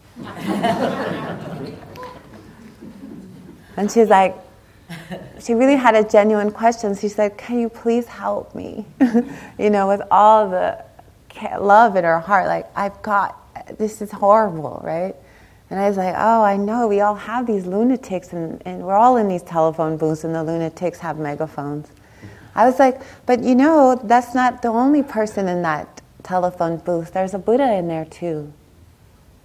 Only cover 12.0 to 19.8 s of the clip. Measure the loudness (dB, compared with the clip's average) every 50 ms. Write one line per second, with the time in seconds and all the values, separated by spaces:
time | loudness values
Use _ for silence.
12 | 2 2 0 0 0 0 0 0 2 0 -2 -4 -6 -8 -8 -8 -6 -6 -8 -10
13 | -6 -2 -2 -2 -2 -2 -6 -12 -20 -20 -20 -20 -18 -16 -8 -6 -6 -6 -6 -8
14 | -14 -14 -6 0 4 4 6 6 4 2 -2 -6 -8 -10 -10 -10 -8 -6 -6 -6
15 | -6 -6 -8 -12 -20 -20 -20 _ -20 _ _ _ _ -10 -4 -2 0 0 0 0
16 | -2 -2 -2 0 2 2 4 4 4 4 2 2 0 -2 -2 0 0 0 2 2
17 | 2 0 0 -4 -6 -8 -6 -4 -2 -2 -2 -4 -4 -4 -2 0 2 2 0 -2
18 | -4 -6 -8 -8 -8 -8 -10 -8 -8 -8 -10 -12 -12 -12 -12 -10 -4 0 2 4
19 | 6 6 4 4 2 0 -2 -4 -6 -4 0 0 2 2 2 0